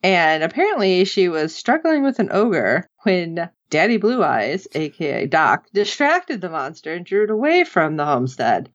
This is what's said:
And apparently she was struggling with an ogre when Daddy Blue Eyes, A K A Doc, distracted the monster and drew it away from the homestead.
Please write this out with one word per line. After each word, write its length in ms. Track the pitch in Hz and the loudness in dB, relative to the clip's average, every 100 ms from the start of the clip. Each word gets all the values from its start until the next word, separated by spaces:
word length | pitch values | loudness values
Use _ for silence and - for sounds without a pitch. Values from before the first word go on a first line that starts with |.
And 400 | 185 180 160 156 | 0 4 2 2
apparently 640 | 160 277 403 339 190 180 190 | -2 0 -2 0 2 2 2
she 240 | - 180 | 2 0
was 240 | 160 156 | 0 -4
struggling 480 | - - 311 320 302 | -4 -2 0 0 0
with 140 | 269 269 | 0 -2
an 120 | 208 | 0
ogre 560 | 196 226 165 101 139 - _ | 0 2 0 0 0 -4 _
when 480 | 208 185 170 165 170 _ _ | -2 0 -2 -6 -8 _ _
Daddy 280 | 151 202 220 | 0 2 2
Blue 260 | 202 254 | 0 0
Eyes, 440 | 151 117 107 190 - | 0 0 -2 -4 -6
A 160 | 151 151 | -6 -6
K 340 | - 151 123 | -6 -4 -4
A 40 | 151 | -2
Doc, 400 | 165 151 123 - | 2 2 0 -2
distracted 680 | 202 202 - 294 349 349 233 | -4 -2 0 0 0 -2 -8
the 80 | 175 | -8
monster 420 | 160 135 160 156 170 | -8 -8 -10 -10 -10
and 100 | 175 | -2
drew 200 | 196 214 | 0 0
it 40 | |
away 340 | 220 285 349 | 0 2 2
from 340 | 349 180 156 151 | 2 0 0 -2
the 80 | 147 | 0
homestead. 640 | 131 127 - 117 92 - | 0 -2 -2 0 0 -2